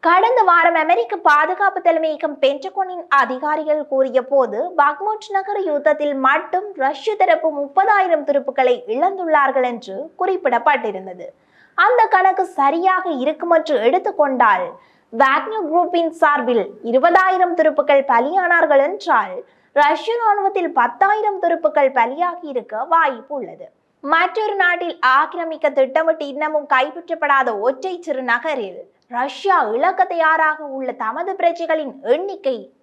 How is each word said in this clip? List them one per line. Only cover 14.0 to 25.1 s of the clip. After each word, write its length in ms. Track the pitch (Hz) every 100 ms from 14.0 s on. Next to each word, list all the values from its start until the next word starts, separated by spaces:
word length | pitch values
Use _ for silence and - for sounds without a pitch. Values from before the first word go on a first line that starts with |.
| 403 - 285 262 233 190 180 - _ _ _
வாக்னர் 540 | 226 269 285 - 440 330
குரூப்பின் 420 | 330 349 339 330 330
சார்பில் 440 | 311 285 240 240 190 - 226
இருபதாயிரம் 680 | 247 320 359 381 370 359 349
துருப்புக்கள் 440 | 311 302 277 277 277
பலியானார்கள் 720 | 233 262 370 349 339 320 285 285
என்றால் 480 | 392 339 262 202 185 - _ _ -
ரஷ்ய 380 | 294 311 - 466
ராணுவத்தில் 480 | 453 415 392 392 330 339
பத்தாயிரம் 640 | 233 - 392 427 427 381
துருப்புக்கள் 480 | 349 330 320 302 269 262
பலியாகி 480 | 233 277 349 349 339
இருக்க 320 | 254 208 214 285
வாய்ப்பு 420 | 330 311 240 240 285
உள்ளது. 280 | 240 - - _ _ _
மற்றொரு 500 | 285 330 370 370 427 403
நாட்டில் 340 | 359 359 349 320 -